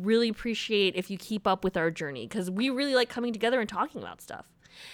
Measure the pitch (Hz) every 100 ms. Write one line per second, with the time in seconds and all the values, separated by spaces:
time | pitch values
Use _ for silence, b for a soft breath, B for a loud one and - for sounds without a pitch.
0 | 190 226 233 214 240 214 - 214 190 -
1 | 185 196 - 214 202 190 190 185 165 165
2 | 151 131 - 220 180 190 262 254 285 254
3 | 240 - 240 220 226 254 214 220 277 -
4 | 90 85 - - - _ B B B